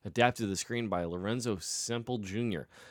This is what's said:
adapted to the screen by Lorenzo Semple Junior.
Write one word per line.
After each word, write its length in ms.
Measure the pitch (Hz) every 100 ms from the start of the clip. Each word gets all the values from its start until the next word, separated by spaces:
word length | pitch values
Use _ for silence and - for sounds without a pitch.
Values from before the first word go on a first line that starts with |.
| 104
adapted 400 | 117 120 120 104
to 20 |
the 80 | 92
screen 320 | - 120 110
by 160 | 90
Lorenzo 540 | 85 87 98 117 117 95
Semple 580 | - - - 117 113 123
Junior. 500 | 95 104 120 82 - - -